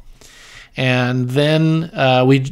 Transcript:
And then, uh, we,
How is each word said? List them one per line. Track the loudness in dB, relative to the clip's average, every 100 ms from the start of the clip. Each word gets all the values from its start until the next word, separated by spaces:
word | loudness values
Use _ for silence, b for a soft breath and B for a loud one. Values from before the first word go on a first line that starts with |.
| -20 B B B B B B -6
And | -2 0 -2 -2 -2
then, | 0 0 2 2 0 -4
uh, | -2 0 2 4
we, | 2 0